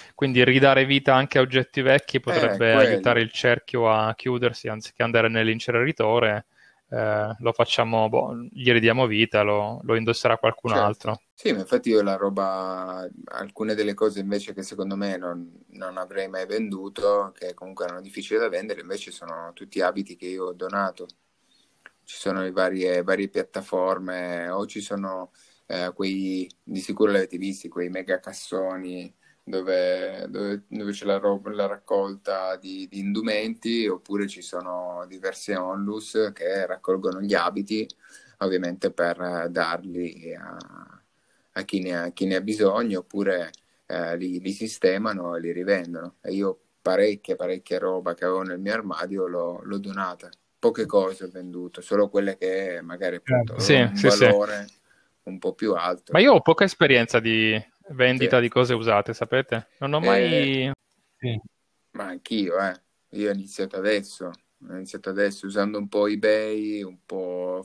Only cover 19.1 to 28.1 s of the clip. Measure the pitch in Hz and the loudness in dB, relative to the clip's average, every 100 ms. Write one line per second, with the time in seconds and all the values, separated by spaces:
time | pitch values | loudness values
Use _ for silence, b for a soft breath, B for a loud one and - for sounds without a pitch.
19.1 | - 82 82 85 - - 98 90 92 98 | -16 -14 -12 -12 -16 -10 -2 0 0 -6
20.1 | 90 90 92 92 90 92 98 98 90 90 | -10 -10 -8 -8 -8 -6 -4 -4 -6 -14
21.1 | - _ _ b b b b b _ - | -18 _ _ b b b b b _ -20
22.1 | - - 95 95 92 92 92 90 90 90 | -8 -4 -2 -2 0 2 2 0 2 2
23.1 | 95 101 - - - 98 95 92 92 92 | 0 0 -4 -6 -6 -4 -2 0 -2 -4
24.1 | 90 87 87 87 95 101 - 101 101 98 | -6 -6 -6 -6 -6 -6 -8 -8 -6 -6
25.1 | 92 90 b b b b 90 90 - 98 | -6 -10 b b b b -6 -6 -4 -2
26.1 | 95 95 92 92 - - 95 - 101 107 | -2 -2 -4 -6 -10 -10 -8 -6 2 2
27.1 | 101 92 90 95 95 - - 87 92 92 | 4 0 -4 -6 -8 -10 -8 -6 -6 -2